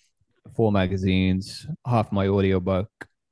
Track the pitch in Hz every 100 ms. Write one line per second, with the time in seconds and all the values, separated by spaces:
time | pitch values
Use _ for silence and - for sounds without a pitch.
0 | _ _ _ _ - - 110 101 92 95
1 | 95 92 92 92 101 - - 165 - 120
2 | 104 101 98 101 98 95 90 95 101 -
3 | - _ _